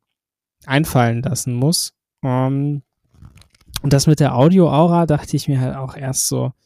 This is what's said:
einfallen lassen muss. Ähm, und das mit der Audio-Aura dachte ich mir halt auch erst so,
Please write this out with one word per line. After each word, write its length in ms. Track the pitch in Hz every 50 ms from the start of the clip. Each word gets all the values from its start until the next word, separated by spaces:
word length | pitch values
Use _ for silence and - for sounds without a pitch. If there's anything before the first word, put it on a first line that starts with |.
| _ _ _ _ _ _ _ _ _ _ _ _ _
einfallen 580 | - 135 143 160 - - 135 120 117 117 117 123
lassen 300 | - 156 - - 131 123
muss. 380 | 120 131 151 175 - - - - _ _ _ _ _ -
Ähm, 580 | 131 127 127 131 131 139 139 143 143 147 143 - _ _ _ _ _ _ _ - - _ - _ _ _ _ _ _ - - -
und 100 | 147 139
das 140 | 139 -
mit 120 | 160 156 -
der 140 | 147 135 131
Audio-Aura 680 | 120 135 165 185 190 175 147 135 143 165 175 170 170 170
dachte 320 | 156 151 139 - - -
ich 100 | 143 -
mir 140 | - 139 131
halt 160 | 127 127 135
auch 180 | 135 131 127 -
erst 340 | - 139 131 131 - - -
so, 240 | 131 127 127 131 - _ _